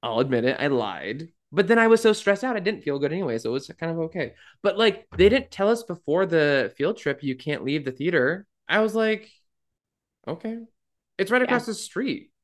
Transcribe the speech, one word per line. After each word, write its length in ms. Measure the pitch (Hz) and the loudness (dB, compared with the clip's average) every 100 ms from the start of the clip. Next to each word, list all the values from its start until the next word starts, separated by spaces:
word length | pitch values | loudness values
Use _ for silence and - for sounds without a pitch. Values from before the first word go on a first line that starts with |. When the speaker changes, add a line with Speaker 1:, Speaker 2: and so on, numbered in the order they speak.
Speaker 1:
I'll 160 | 117 113 | -2 0
admit 260 | 131 127 123 | 2 2 2
it, 120 | 135 | 0
I 80 | 143 | 0
lied. 600 | 135 107 87 78 131 165 _ _ | 0 0 -4 -8 -8 -10 _ _
But 140 | 147 180 | -2 2
then 120 | 226 | 4
I 80 | 226 | 6
was 140 | 226 | 6
so 120 | - | 4
stressed 300 | - - 196 262 | 2 0 0 0
out, 100 | 226 | -4
I 40 | |
didn't 220 | 185 214 | -4 -4
feel 140 | - 139 | -4 -2
good 120 | 143 | -2
anyway, 260 | 165 175 113 | -2 -2 -2
so 120 | 113 | -2
it 40 | |
was 140 | 131 - | -4 -6
kind 240 | - 165 | -10 -6
of 80 | 165 165 | -4 -6
okay. 300 | 175 135 - - _ | -4 -8 -8 -20 _
But, 140 | 202 190 | -2 2
like, 280 | 226 - - - | 2 0 -10 4
they 100 | 190 | 4
didn't 240 | 262 262 | 4 -2
tell 180 | - 202 | -2 0
us 140 | 233 | 0
before 420 | 233 170 - 160 185 | -4 -12 -2 0 2
the 460 | 165 147 139 107 - | 2 4 2 0 -2
field 200 | 139 - | -4 -2
trip, 260 | - 143 | -4 -4
"You 120 | 143 131 | -4 -6
can't 300 | - 147 117 | -4 -6 -2
leave 180 | 151 | -4
the 80 | 135 | -4
theater." 560 | 127 151 170 127 180 202 _ _ | -4 0 2 2 -2 -10 _ _
I 100 | 202 | 0
was 160 | 220 220 | 0 0
like, 340 | 220 220 - _ _ _ _ _ _ _ _ _ - | 0 -2 -6 _ _ _ _ _ _ _ _ _ -10
"Okay." 340 | 165 220 226 226 _ _ _ _ - | -8 -8 -10 -14 _ _ _ _ -6
It's 120 | 196 | 0
right 120 | 247 | 2
Speaker 2:
Yeah. 40 | 247 | 2
Speaker 1:
across 200 | 247 240 | 0 -2
the 80 | |
street. 580 | 208 - - 269 123 - _ | -8 -8 -6 -4 -6 -10 _